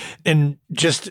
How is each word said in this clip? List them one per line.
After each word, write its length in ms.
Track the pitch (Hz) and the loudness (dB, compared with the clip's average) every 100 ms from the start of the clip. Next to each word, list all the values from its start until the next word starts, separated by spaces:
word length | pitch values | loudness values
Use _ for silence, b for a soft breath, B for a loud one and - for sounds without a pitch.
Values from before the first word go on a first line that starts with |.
| B B | B B
And 360 | - 156 143 143 - | 2 4 2 -2 -8
just 380 | - 160 139 202 | -2 0 0 -4